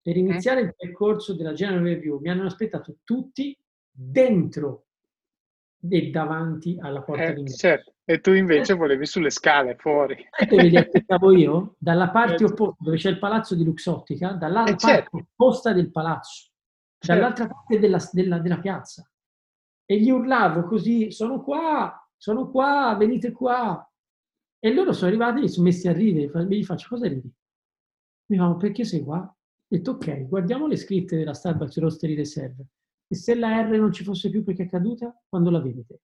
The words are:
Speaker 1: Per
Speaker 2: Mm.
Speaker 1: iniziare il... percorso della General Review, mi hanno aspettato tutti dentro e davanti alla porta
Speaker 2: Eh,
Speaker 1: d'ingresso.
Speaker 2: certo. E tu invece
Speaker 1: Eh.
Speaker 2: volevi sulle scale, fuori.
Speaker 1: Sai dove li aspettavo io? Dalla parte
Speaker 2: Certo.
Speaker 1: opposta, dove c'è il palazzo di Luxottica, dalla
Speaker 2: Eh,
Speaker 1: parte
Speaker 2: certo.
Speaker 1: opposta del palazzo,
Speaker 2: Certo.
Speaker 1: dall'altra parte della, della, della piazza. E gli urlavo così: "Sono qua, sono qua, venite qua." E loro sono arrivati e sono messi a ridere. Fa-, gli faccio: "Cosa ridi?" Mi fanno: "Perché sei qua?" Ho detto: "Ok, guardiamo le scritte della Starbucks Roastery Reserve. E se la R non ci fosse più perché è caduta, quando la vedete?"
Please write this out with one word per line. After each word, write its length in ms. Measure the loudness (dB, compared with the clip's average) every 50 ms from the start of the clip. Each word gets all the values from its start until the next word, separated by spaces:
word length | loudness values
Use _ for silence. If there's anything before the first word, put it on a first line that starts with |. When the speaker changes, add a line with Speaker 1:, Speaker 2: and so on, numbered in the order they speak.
Speaker 1:
Per 140 | _ -2 0
Speaker 2:
Mm. 140 | 0 0 0
Speaker 1:
iniziare 320 | 0 0 0 0 0 0
il... 140 | 0 -2 -6
percorso 580 | _ -14 -16 -6 -2 0 0 0 -2 -4 -8 -8
della 180 | -8 -6 -8 -6
General 300 | -6 -4 -2 0 0 0
Review, 380 | 0 -2 -2 -4 -6 -8 -6
mi 100 | -6 -4
hanno 160 | -4 -4 -4
aspettato 520 | -6 -6 -6 -8 -6 -6 -10 -12 -12 -20 _ _
tutti 560 | -6 -4 -4 -4 -8 _ -8 -8 -8 -8 _ _ _ _ _ _ _
dentro 960 | _ -18 -14 -4 2 2 4 4 4 2 2 0 -2 -6 -6 -6 -8 -10 _ _ _ _ _ _ _ _ _ _ _ _ _ _ _ _ _ _ _ _ -6 0
e 220 | 0 0 0 0
davanti 680 | -4 -4 -4 -4 -4 -4 -4 -6 -6 -6 -6 -8 -8 -6
alla 220 | -8 -8 -8 -8 -8
porta 220 | -8 -6 -4 -2
Speaker 2:
Eh, 100 | -4 -4
Speaker 1:
d'ingresso. 240 | -6 -8 -10 -10 0
Speaker 2:
certo. 360 | 2 2 2 2 -2 _ _ _ _
E 160 | -2 -2 0
tu 100 | _ 4
invece 440 | 4 6 6 4 4 4 4 2 0
Speaker 1:
Eh. 20 |
Speaker 2:
volevi 280 | 2 2 2 2 0 -2
sulle 260 | -4 -4 -2 -2 -2
scale, 440 | -2 0 2 4 4 4 4 0 -4
fuori. 480 | -6 -2 0 2 2 0 0 -2 -8 -12 _
Speaker 1:
Sai 160 | -2 -2 2
dove 160 | 4 8 8 8
li 140 | 8 8
aspettavo 560 | 6 6 6 2 0 2 _ 0 4 8 8 8
io? 420 | 8 8 6 4 -2 -4 -4 _
Dalla 340 | _ -2 0 2 2 2 2
parte 280 | 2 2 2 2 2 2
Speaker 2:
Certo. 140 | 2 2 2
Speaker 1:
opposta, 320 | 0 -2 -2 -2 _ -4
dove 120 | -2 -2 0
c'è 120 | 0 -2
il 80 | -2 -2
palazzo 380 | -2 -2 -2 -2 -2 -2 -2
di 80 | -2 0
Luxottica, 680 | -2 -2 -4 -4 -6 -6 -6 -6 _ -10 -6 -6 -6
dalla 320 | -6 -6 -4 -2 -2 0 0
Speaker 2:
Eh, 140 | 0 0
Speaker 1:
parte 100 | 2 4
Speaker 2:
certo. 300 | 4 4 4 4 0 -10
Speaker 1:
opposta 560 | -12 -12 _ _ _ 4 4 4 2 -2 0 0
del 180 | 0 0 0
palazzo, 600 | -2 -6 -4 -4 -4 -6 -8 -16 -20 -20 -20 _ _ _ _ _ _ _ _ _ _ _
Speaker 2:
Certo. 220 | -2 2 2 4
Speaker 1:
dall'altra 280 | 4 2 0 -2 -6 -8
parte 320 | -8 -14 -4 0 0 2
della, 180 | 4 4 2 2 -2 -2 -2
della, 260 | -2 0 0 0 -2
della 220 | -2 -2 -2 -2
piazza. 500 | -4 -6 -8 -8 -10 -16 -20 -20 -20 _ _ _ _ _ _ _ _ _ _ _ _ _ _ _ _ _
E 120 | 2 4
gli 100 | 6 4
urlavo 540 | 4 4 2 2 2 4 4 2 2 0 -2
così: 480 | 0 -2 -2 0 0 0 0 0 -2 -4
"Sono 300 | -6 -6 -4 -4 -6 -6
qua, 680 | -6 -6 -4 -2 -2 -2 -2 -2 -4 -6 -14 _ _ _
sono 340 | _ -6 -4 -4 -4 -4 -2
qua, 460 | 0 0 2 2 2 2 2 0 2 2
venite 320 | 2 2 2 0 -4 -6
qua." 580 | -6 -4 -2 -2 0 0 -2 -4 -4 -6 -10 _ _ _ _ _ _ _ _ _ _ _ _ _ _ _
E 160 | 0 2 2
loro 180 | 2 2 0 0
sono 160 | 0 0 0
arrivati 360 | 2 2 0 0 0 0 -2
e 40 | -2
sono 180 | 0 2 2
messi 200 | 2 2 2 0
a 60 | -2 0
ridere. 360 | 2 2 2 2 0 -2 -2
Fa-, 140 | -4 -4 -2
gli 220 | -2 -2 -2 -2
faccio: 240 | -4 -6 -10 -8 -10
"Cosa 180 | -8 -4 -4
ridi?" 260 | -4 -4 -6 -10 -12 _ _ _ _ _ _ _ _ _ _ _ _ _ _ _ _ _ _ _ _
Mi 60 | 0
fanno: 200 | 2 2 2 0
"Perché 280 | 0 -2 -4 -2 -4 -6
sei 200 | -4 -4 -6 -6
qua?" 140 | -4 -8 -8
Ho 160 | -8 -10 _ _ _ _ _ _ _ _
detto: 240 | -4 -4 -4 -4 -8
"Ok, 340 | -6 -6 -8 -8 -8 -8
guardiamo 400 | -6 -4 -4 -2 -2 -2 -2 -2
le 100 | -4 -4
scritte 400 | -4 -4 -4 -4 -4 -2 -2 -4
della 180 | -4 -4 -4 -8
Starbucks 440 | -8 -4 -4 -4 -4 -4 -6 -4 -2
Roastery 380 | -2 -2 -2 -4 -6 -6 -4
Reserve. 500 | -4 -6 -6 -8 -10 -12 -12 -14 -16 -20 -20 _ _ _ _ _ _ _
E 80 | _ -10
se 220 | -8 -2 -2 -2
la 260 | 0 0 -2 0 0 0
R 140 | 0 0 2
non 140 | 2 0 0
ci 100 | -4 -6
fosse 260 | -8 -8 -6 -6 -4
più 140 | -4 -4 -4
perché 220 | -4 -6 -6 -6
è 40 | -6
caduta, 480 | -4 -2 -2 -2 -4 -6 -10 -14 -14 _ _ _
quando 220 | 0 2 2 2
la 100 | 2 0
vedete?" 400 | 0 -4 -8 -10 -14 _ -20 -20